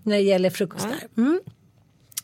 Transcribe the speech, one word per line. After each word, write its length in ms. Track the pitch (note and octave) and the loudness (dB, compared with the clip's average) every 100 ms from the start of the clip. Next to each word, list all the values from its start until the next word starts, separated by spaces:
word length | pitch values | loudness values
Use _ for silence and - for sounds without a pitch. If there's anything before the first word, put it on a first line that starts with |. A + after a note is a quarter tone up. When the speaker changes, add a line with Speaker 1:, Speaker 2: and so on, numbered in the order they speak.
Speaker 1:
när 120 | G#3+ G#3 | -2 2
det 60 | |
gäller 260 | G3 F#3+ F#3 | 4 4 2
frukostar. 460 | F3+ F#3+ - G#3 D4+ - - | 0 -4 -4 -6 -8 -6 0
Speaker 2:
Ja. 60 | |
Speaker 1:
Mm. 160 | B3 F4 - - _ _ _ _ _ - | 2 0 -2 -18 _ _ _ _ _ -18